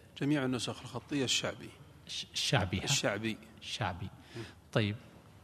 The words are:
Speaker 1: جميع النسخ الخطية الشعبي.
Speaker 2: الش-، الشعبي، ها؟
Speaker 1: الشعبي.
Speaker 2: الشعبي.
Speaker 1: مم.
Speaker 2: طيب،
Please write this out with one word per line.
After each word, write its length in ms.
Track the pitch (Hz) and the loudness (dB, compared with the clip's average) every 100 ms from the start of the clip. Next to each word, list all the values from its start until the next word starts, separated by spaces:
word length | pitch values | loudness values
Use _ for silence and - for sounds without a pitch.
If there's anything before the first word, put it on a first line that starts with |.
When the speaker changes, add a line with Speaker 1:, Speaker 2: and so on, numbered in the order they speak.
| - - | -12 -2
Speaker 1:
جميع 280 | 139 151 127 | 2 4 4
النسخ 360 | 123 123 107 | 2 0 -4
الخطية 420 | 120 117 - 147 | -6 -8 -2 0
الشعبي. 460 | 120 - 107 - - - - - - | 4 2 0 -4 -10 -14 -18 -18 -8
Speaker 2:
الش-، 180 | - - | -8 -4
الشعبي، 460 | - - 131 92 95 | -2 4 4 4 2
ها؟ 40 | |
Speaker 1:
الشعبي. 540 | - 139 131 104 110 107 - - | 2 4 4 2 0 -2 -6 -14
Speaker 2:
الشعبي. 480 | - - 95 87 95 - - 117 | -8 -2 0 -2 -6 -10 -14 -12
Speaker 1:
مم. 80 | 110 - - | -12 -14 0
Speaker 2:
طيب، 240 | 123 104 107 - - - - | 2 4 0 -8 -20 -20 -18